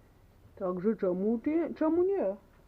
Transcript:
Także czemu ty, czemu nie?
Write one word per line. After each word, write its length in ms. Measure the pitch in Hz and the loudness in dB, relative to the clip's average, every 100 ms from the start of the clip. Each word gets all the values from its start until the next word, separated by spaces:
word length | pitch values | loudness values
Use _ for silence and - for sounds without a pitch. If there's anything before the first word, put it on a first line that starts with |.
| - - - - - - | -20 -20 -20 -20 -20 -8
Także 400 | 185 185 196 220 | -6 -2 0 0
czemu 420 | 190 180 208 233 | 0 0 0 0
ty, 360 | 294 320 294 | 0 0 0
czemu 280 | 226 311 330 | 0 2 2
nie? 340 | 370 392 196 202 - - | 2 2 -2 -4 -10 -20